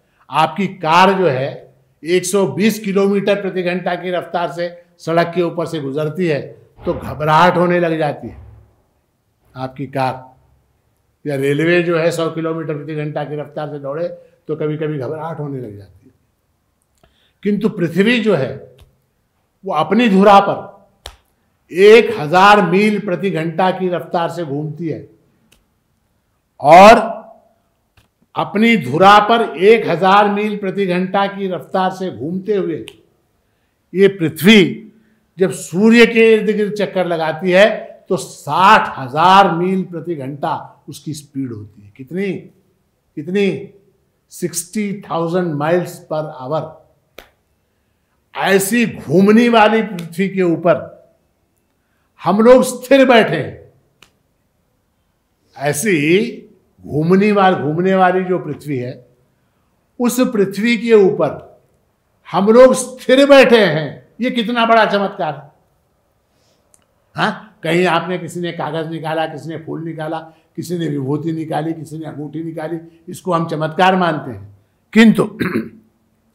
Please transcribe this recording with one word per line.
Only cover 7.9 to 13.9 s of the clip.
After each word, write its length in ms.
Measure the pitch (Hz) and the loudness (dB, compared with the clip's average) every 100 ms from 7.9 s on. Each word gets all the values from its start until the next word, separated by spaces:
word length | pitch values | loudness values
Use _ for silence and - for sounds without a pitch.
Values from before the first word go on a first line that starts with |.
| 160 | -2
जाती 300 | 151 135 113 | -4 -6 -12
है 100 | - - - _ _ _ _ _ _ _ _ _ 131 | -16 -20 -20 _ _ _ _ _ _ _ _ _ -12
आपकी 320 | 131 - 135 | -12 -10 -8
कार, 480 | 135 131 127 - _ _ _ _ _ _ _ _ _ 147 | -4 -4 -6 -14 _ _ _ _ _ _ _ _ _ -8
या 80 | 139 | -4
रेलवे 480 | 139 143 160 175 | -2 0 0 0
जो 140 | 170 170 | 0 0
है 140 | 165 | -2
सौ 180 | 160 165 | -2 -4
किलोमीटर 480 | 160 160 165 156 151 | -4 -6 -6 -8 -10
प्रति 180 | 143 156 | -8 -8
घंटा 280 | 151 147 | -8 -8
की 120 | 147 151 | -8 -10
रफ्तार 340 | 143 - 151 | -10 -12 -12
से 100 | 147 | -10
दौड़े 280 | 139 | -10